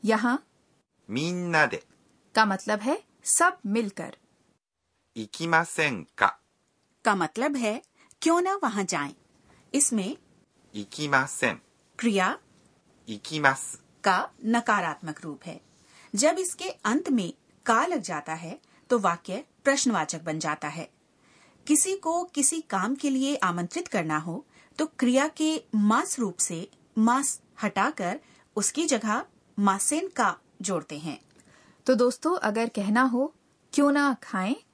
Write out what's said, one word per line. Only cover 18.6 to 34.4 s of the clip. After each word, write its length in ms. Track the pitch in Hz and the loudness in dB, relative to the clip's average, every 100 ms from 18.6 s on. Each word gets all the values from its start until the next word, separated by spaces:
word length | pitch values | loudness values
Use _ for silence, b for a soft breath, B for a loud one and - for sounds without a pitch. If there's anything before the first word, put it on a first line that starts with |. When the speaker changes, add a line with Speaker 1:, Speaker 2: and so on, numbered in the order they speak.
| b b b | b b b
Speaker 3:
तो 100 | 240 | 0
वाक्य 440 | 196 170 - 190 - _ | 2 -2 -6 -8 -10 _
प्रश्नवाचक 600 | - 277 - 202 156 165 | 0 2 2 0 -2 -6
बन 160 | 165 160 | -6 -4
जाता 280 | 160 151 151 | -4 -4 -6
है। 220 | 151 - _ _ _ b b b b - | -10 -12 _ _ _ b b b b 2
किसी 280 | 294 - 392 | 4 4 0
को 280 | 320 339 359 | 0 -2 -2
किसी 360 | - 277 330 | 0 0 0
काम 340 | - - 196 269 | -2 -2 0 0
के 140 | 294 | 0
लिए 260 | 262 269 285 | 0 0 0
आमंत्रित 520 | 190 175 175 320 359 | 0 0 -4 -6 -4
करना 300 | 214 160 151 | -4 -2 -2
हो 280 | 160 - - b b - | -4 -10 -12 b b -6
तो 60 | 311 _ | -6 _
क्रिया 280 | 247 254 294 | 2 4 2
के 360 | - 311 311 - 220 | 0 0 0 -2 2
मास 440 | 208 226 359 - | 4 4 2 -2
रूप 180 | 220 175 | -4 -2
से 320 | - 165 190 _ _ - | -4 -4 -10 _ _ 2
मास 440 | 220 254 285 - _ - | 4 4 0 -6 _ -6
हटाकर 580 | 208 196 226 311 180 240 b b b - | -4 0 -2 0 -6 -6 b b b -4
उसकी 300 | 202 - 330 | -2 -2 0
जगह 400 | 247 214 220 - _ _ - | 0 0 -2 -4 _ _ 0
मासेन 500 | 202 196 - 302 381 | 2 2 0 -2 -2
का 280 | - 214 - _ _ | 0 0 0 _ _
जोड़ते 360 | 190 180 - 147 | -4 -4 -4 -10
हैं। 200 | 160 139 _ _ b b b b - | -8 -10 _ _ b b b b 2
Speaker 1:
तो 80 | 254 | 4
दोस्तों, 400 | 247 247 311 359 | 4 2 -2 0
अगर 320 | - 214 233 | 0 0 -2
कहना 320 | - 202 214 | -2 0 4
हो 300 | 262 247 285 _ _ _ _ | 4 2 -2 _ _ _ _
"क्यों 180 | - 285 | 2 4
ना 220 | 285 285 247 | 4 2 0
खाएं" 320 | - 196 | -4 -4